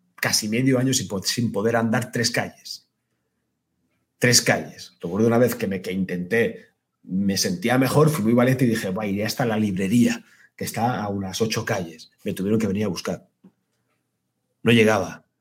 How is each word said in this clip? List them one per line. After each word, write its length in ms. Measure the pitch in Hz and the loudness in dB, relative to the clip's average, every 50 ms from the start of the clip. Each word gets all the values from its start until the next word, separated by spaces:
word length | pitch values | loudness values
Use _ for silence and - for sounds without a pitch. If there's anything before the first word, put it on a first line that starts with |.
| _ _ _ | _ _ _
casi 320 | - - 123 104 - 110 107 | -4 -2 0 0 0 -2 -2
medio 300 | 107 120 131 135 131 123 | -2 0 2 2 2 2
año 160 | 123 131 131 | 2 0 0
sin 140 | - 101 90 | -2 -2 -4
po-, 140 | 104 95 90 | -6 -4 -4
sin 280 | - - - 117 107 104 | -2 -2 0 -2 0 0
poder 220 | 101 101 113 117 | 0 0 2 2
andar 340 | 117 113 113 110 131 113 - - | 2 0 0 0 -2 -2 -4 -4
tres 180 | 120 117 - | -4 -2 -2
calles. 580 | - 135 104 95 - - _ - - - - _ _ _ _ _ _ _ _ _ _ _ _ _ _ _ _ _ _ _ _ _ _ _ _ _ _ _ | -2 -2 -4 -4 -10 -16 _ -16 -18 -18 -18 _ _ _ _ _ _ _ _ _ _ _ _ _ _ _ _ _ _ _ _ _ _ _ _ _ _ _
Tres 220 | - 123 120 - - | 0 2 4 4 4
calles. 500 | - 110 95 82 76 - - - - _ _ | 2 0 0 -2 -8 -14 -18 -20 -20 _ _
Recuerdo 260 | - 85 87 101 113 | -10 -6 0 2 2
una 120 | 117 117 117 | 4 4 4
vez 160 | 123 113 117 | 4 2 2
que 100 | - - | -2 -4
me, 160 | 95 95 92 92 | -4 -4 -6 -6
que 100 | 92 92 | -6 -4
intenté, 760 | 95 92 90 92 90 90 90 113 117 113 92 - - - _ _ _ _ _ _ _ _ | -4 -4 -4 -4 -6 -4 -2 0 0 0 0 -4 -8 -16 _ _ _ _ _ _ _ _
me 340 | - 90 95 101 98 98 | -6 -4 -2 0 0 0
sentía 420 | 92 - 101 90 87 - 117 123 131 | 0 0 -2 -2 -2 -2 0 2 2
mejor, 320 | 135 - - 139 156 151 | 2 2 4 4 4 4
fui 140 | - - 104 | 2 0 0
muy 80 | 110 120 | 2 2
valiente 320 | 123 120 127 131 127 135 | 4 4 4 2 2 2
y 40 | 117 | 2
dije, 220 | 110 110 - 101 | 2 0 -2 -4
"Buah, 160 | 92 110 107 | -4 -4 -4
iré 180 | 101 98 101 104 | -2 -2 -2 -4
hasta 180 | 110 - - 139 | -4 -4 -2 -2
la 120 | 117 110 107 | -2 0 0
librería, 680 | 107 104 95 90 98 95 110 120 117 120 - - - _ _ _ - _ _ | 0 0 0 -2 0 2 4 4 4 4 2 -2 -8 _ _ _ -20 _ _
que 80 | - 165 | -10 -8
está 360 | - - - 110 127 123 90 104 | -6 -4 -2 -2 -2 -2 -2 -4
a 60 | 101 | -4
unas 320 | 101 101 98 95 90 - 113 | -4 -4 -6 -6 -4 -2 -2
ocho 220 | 107 - 117 104 | -2 -2 -4 -4
calles". 460 | - 113 101 87 82 80 - - - _ _ - | -2 -4 -4 -4 -6 -10 -16 -20 -20 _ _ -8
Me 80 | 107 92 | -8 -6
tuvieron 260 | 92 95 101 110 113 | -4 0 0 0 2
que 60 | 110 101 | 0 0
venir 160 | 95 104 107 | 0 -2 -2
a 40 | 104 | -2
buscar. 400 | 85 85 - - 90 - - _ _ _ _ - _ _ _ _ _ _ _ _ _ _ _ _ _ _ _ _ _ _ _ _ _ _ - | -4 -4 -6 -6 -8 -8 -10 _ _ _ _ -20 _ _ _ _ _ _ _ _ _ _ _ _ _ _ _ _ _ _ _ _ _ _ 2
No 100 | 113 120 | 4 6
llegaba. 540 | 117 107 110 110 101 92 95 - - - _ _ _ | 6 6 6 4 2 0 -4 -8 -14 -18 _ _ _